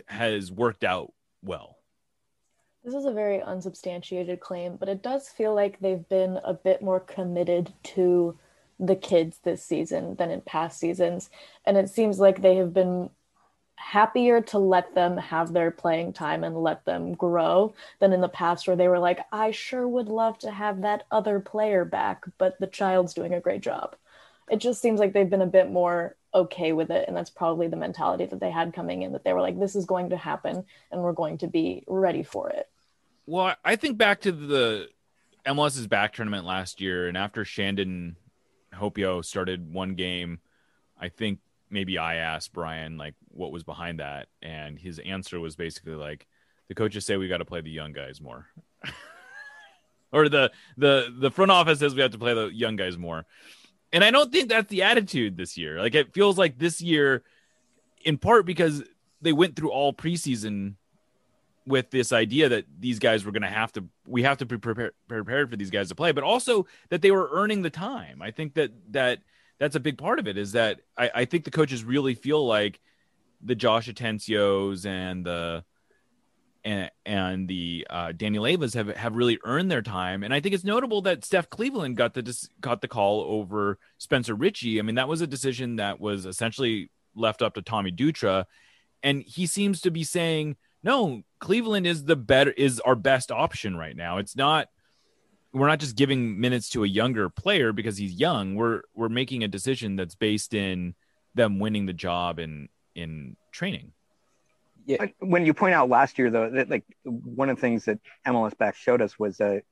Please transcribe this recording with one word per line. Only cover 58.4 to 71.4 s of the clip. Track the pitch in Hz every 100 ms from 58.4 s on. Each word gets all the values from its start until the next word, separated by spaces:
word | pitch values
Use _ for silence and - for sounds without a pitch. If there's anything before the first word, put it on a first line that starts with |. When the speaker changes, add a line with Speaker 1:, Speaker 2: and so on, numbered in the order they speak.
| 180
Speaker 1:
because | 170 165 147 - _ _ _
they | 165
went | 147 180 139
through | 151
all | 123 143
preseason | - 160 170 147 120 107 101 98 101 _ _ _ _ _ _ _ _ -
with | 131 127
this | 131 113
idea | 117 113 135 147
that | 110 - 71
these | 123 110
guys | 120 110 101
were |
gonna | 104 98
have | 107 113
to, | 110 87 _ -
we | 123
have | 135 139
to | 117
be | 117
prepar-, | 117 110 117 - -
prepared | 117 101 135 135
for | 113
these | 98
guys | 101 95
to | 87
play, | 170
but | 135
also | 143 240 254 220 180 - _
that | 175
they | 190
were | 190 147
earning | 165 208 208
the | 170
time. | 156 202 196 78 65
I | 95
think | 113 151
that, | 160 131 120 -
that | 135 127 123 _ _ _ -
that's | 143 143
a |
big | 147 131
part | 160 294
of | 185
it, | 98
is | 101
that | 117 110 - _ -
I, | 123
I | 120 127
think | 170